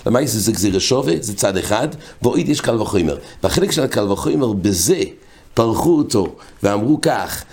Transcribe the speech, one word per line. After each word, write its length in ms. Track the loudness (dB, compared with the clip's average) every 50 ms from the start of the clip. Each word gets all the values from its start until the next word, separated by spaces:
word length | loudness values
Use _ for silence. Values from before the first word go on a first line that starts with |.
| -2
למעשה 320 | 0 0 2 2 0 0 0
זה 140 | 0 0 0
גזירה 280 | 2 0 0 0 0
שווה, 340 | 0 2 0 0 0 0 -2 -2
זה 140 | -4 -6 -4
צד 220 | -2 -2 0 0
אחד, 320 | -2 -2 0 0 0 0 -2 -6 -10 -16 -20 -8 -2 0
ועוד 260 | 0 2 2 0 0
יש 120 | 0 0
קל 200 | 0 0 0 0
וחומר. 360 | -2 0 0 0 0 0 -2 -4 -8 -14 -8 -4 -4
והחלק 280 | 0 0 0 0 0
של 120 | 0 0 -2
הקל 300 | 0 0 0 0 0 0
וחומר 400 | -2 -2 -2 0 0 0 0 0
בזה, 480 | 0 0 0 0 2 2 2 2 2 0 -4 -6 -12 -20 -20 -20 -20 -20 -4 0
פרחו 420 | 0 2 2 0 0 2 2 4
אותו, 300 | 2 2 2 0 0 0 0 -4 -10 -18 -20 -10 -4 -2
ואמרו 380 | 0 0 0 2 2 0 2
כך, 440 | 2 0 0 0 -2 -6 -8 -10 -12 -16